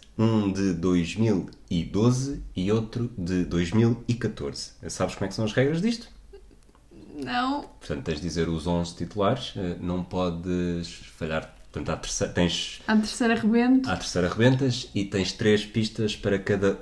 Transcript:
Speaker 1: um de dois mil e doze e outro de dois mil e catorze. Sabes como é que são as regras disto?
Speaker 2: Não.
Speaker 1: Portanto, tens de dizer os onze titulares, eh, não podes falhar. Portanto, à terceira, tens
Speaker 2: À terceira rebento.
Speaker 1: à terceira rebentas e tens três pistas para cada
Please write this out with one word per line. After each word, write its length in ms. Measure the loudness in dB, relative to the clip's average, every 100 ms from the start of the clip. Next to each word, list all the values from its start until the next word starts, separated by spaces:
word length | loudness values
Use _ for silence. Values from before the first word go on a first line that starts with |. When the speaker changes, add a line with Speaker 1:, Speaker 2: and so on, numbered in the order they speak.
| -8 0
Speaker 1:
um 320 | 2 4 2
de 200 | 2 0
dois 400 | 2 2 2 2
mil 340 | 0 2 2 -2 -10 -4
e 140 | -2
doze 580 | 0 2 4 4 0 -6 -8 -4
e 160 | 0
outro 400 | 0 -2 -4 -6 -4
de 280 | -2 0
dois 260 | 0 0 2
mil 320 | 4 4 2 -2
e 60 |
catorze. 580 | -2 -4 -6 -8 -8 -14 -12 -10
Sabes 260 | -4 -4
como 120 | -2 -4
é 20 |
que 60 | -2
são 80 |
as 80 | -2
regras 280 | 2 2 2
disto? 280 | 0 -2 -8 -20 -20 -20 -20 -20 -20 _ -20 -20 -18 -12
Speaker 2:
Não. 400 | -6 -2 -2 -2 -6 -12
Speaker 1:
Portanto, 240 | -8 -6
tens 120 | -4 -4
de 60 |
dizer 260 | -4 -2 0
os 180 | -2 0
onze 260 | -2 -2 -6
titulares, 560 | -6 0 0 0 -4 -6
eh, 200 | -6 -4
não 240 | -4 -4
podes 880 | -2 -2 -2 -2 -2 -2 0 -2 -6 -12 -16 -10
falhar. 360 | -6 -4 -6 -14 -12
Portanto, 180 | -8 -6
à 60 | -6
terceira, 360 | -6 -4 -2
tens 480 | 2 2 0 -6 -8 0
Speaker 2:
À 80 | 2
terceira 380 | 2 0 0
rebento. 560 | 2 4 4 6 4 4
Speaker 1:
à 60 | -2
terceira 320 | -2 0 0
rebentas 600 | 6 6 6 2 -2 -4
e 100 | -4
tens 280 | -2 -2 -2
três 320 | 2 4 4
pistas 500 | 2 -2 -2 -2 -4 -2
para 220 | 0 0
cada 400 | 2 2 2 4